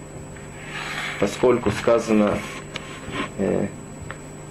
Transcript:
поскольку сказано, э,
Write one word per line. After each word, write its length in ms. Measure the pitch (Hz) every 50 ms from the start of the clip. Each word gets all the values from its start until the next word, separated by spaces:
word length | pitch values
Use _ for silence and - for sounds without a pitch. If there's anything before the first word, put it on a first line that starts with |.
| - - - - - - - - - - - - - - - - - - - - - - - -
поскольку 520 | - 104 - - - 127 123 120 120 104
сказано, 680 | 104 - - 123 117 113 107 110 110 107 104 101 85 - - - - - - - - - - - - - - - - - - - - -
э, 280 | - 95 95 95 98 95 - - - - - - - - - - - - - - - -